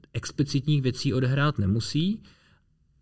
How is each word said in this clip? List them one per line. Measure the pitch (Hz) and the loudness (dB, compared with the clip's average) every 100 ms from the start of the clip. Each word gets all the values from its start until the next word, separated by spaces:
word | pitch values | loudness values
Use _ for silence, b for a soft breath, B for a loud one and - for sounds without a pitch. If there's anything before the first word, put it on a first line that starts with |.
| - | -12
explicitních | 120 - - 143 143 139 151 | -10 -8 -4 0 0 2 2
věcí | 127 123 139 | 0 -2 0
odehrát | 127 127 135 151 - | 0 2 2 0 0
nemusí | 95 110 - 143 180 220 b b b b b _ _ _ | 0 0 0 0 0 -2 b b b b b _ _ _